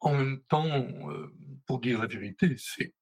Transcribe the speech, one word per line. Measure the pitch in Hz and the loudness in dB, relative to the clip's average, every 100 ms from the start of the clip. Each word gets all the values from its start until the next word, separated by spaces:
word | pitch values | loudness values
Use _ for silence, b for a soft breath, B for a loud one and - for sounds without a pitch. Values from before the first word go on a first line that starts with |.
en | - 143 | 2 4
même | 135 135 | 2 -2
temps, | _ 156 160 139 123 - - | _ 2 4 0 0 -6 -8
euh, | - - - - - - | -10 -12 -16 -18 -16 -6
pour | 127 | -2
dire | 120 110 | 0 0
la | 107 | 0
vérité, | 101 101 92 185 123 | -4 -8 2 2 2
c'est | - - - _ | -8 -6 -8 _